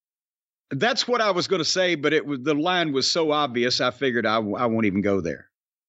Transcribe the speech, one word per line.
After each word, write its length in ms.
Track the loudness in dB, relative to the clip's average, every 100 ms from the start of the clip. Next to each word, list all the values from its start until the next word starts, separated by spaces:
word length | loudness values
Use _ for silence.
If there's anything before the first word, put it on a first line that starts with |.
| _ _ _ _ _ _ -12
That's 380 | -2 0 0 0
what 120 | 0
I 120 | 2
was 160 | 0 0
gonna 180 | -2 0
say, 300 | 0 0 0
but 180 | 0
it 140 | 0 0
was, 140 | -4
the 100 | -2
line 400 | 0 0 0 0
was 160 | 0 0
so 220 | 0 0
obvious, 500 | 0 0 0 0 0
I 80 | -2
figured 380 | -2 -2 0 0
I, 80 | 0
I 320 | 0 -2 0
won't 180 | 2 2
even 160 | 2
go 180 | 2 0
there. 300 | -2 -6 -12 _ _ _